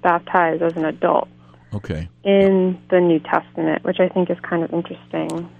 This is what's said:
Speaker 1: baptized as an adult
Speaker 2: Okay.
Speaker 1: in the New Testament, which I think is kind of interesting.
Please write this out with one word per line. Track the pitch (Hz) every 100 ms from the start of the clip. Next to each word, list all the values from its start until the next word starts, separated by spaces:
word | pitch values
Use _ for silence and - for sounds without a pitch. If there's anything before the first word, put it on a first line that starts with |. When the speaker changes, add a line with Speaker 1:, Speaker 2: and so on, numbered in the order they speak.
Speaker 1:
baptized | 180 170 175 185 170 160
as | 170 165
an | 156
adult | 160 170 - - - - - _
Speaker 2:
Okay. | 104 - 80 87 _
Speaker 1:
in | 196 196 196 190 185 180 -
the | 185
New | 175 160
Testament, | 165 165 - - 160 156
which | - 185
I | 185
think | - 180
is | 175
kind | - 175
of | 165
interesting. | 170 170 - - 165 160 165 175 -